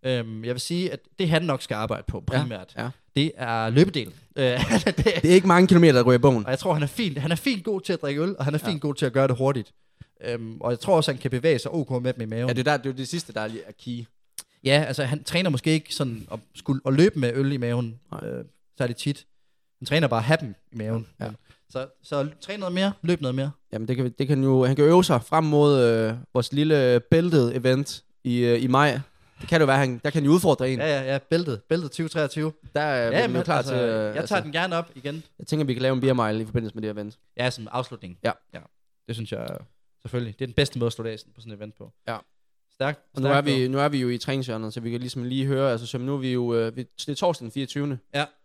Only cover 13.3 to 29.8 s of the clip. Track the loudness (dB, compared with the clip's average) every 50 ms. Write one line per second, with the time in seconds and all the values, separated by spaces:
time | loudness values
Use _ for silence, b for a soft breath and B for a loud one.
13.3 | -8 -8 -6 -6 -8 -10 -14 -16 -20 _ -12 -10 -10 -10 -10 -14 _ _ _ _
14.3 | _ -18 -18 _ _ _ _ 2 2 2 2 0 -2 -4 -2 -2 -2 -4 -6 -2
15.3 | -2 0 0 2 0 0 0 2 0 0 0 -4 -6 -4 -4 -4 -4 -8 -12 -12
16.3 | -14 -14 -14 _ _ -12 -4 -2 -2 -2 _ 0 4 6 6 6 4 2 -2 -2
17.3 | 0 0 -2 -2 -2 -2 -2 -2 -2 -2 -4 -4 -8 -14 _ _ -14 -12 -10 -10
18.3 | -10 -10 -12 -14 _ _ _ _ _ _ -4 -4 -4 -4 -4 -4 -4 -6 -10 _
19.3 | _ _ _ _ _ _ _ _ _ _ -8 -2 0 2 2 2 0 0 2 2
20.3 | 2 0 0 -6 -12 _ _ _ -12 -8 -6 -4 -4 -4 -6 -8 _ _ -10 -10
21.3 | -10 -14 b b b b b _ -10 -10 -10 -10 _ _ _ -6 -4 -4 -4 -4
22.3 | -6 _ -12 -10 -8 -6 -6 -4 -2 0 0 0 -2 _ 0 0 0 0 0 -4
23.3 | -2 -2 -4 -4 -6 _ _ _ -8 -8 -4 -4 -2 -2 -2 -4 -2 _ 0 0
24.3 | 2 2 4 4 6 6 6 4 4 6 6 8 8 8 6 6 2 2 2 2
25.3 | 0 2 2 4 4 4 6 6 6 6 4 4 4 2 2 0 -2 -6 -10 -4
26.3 | _ -2 -2 0 0 0 2 4 4 4 4 4 4 4 4 _ 4 4 4 4
27.3 | 4 4 4 4 2 0 2 2 2 2 0 -4 -8 -14 _ _ _ _ _ -2
28.3 | 0 2 4 4 2 2 2 2 4 4 4 4 2 -2 -6 -10 _ _ _ _
29.3 | _ _ -4 0 2 4 4 4 4 2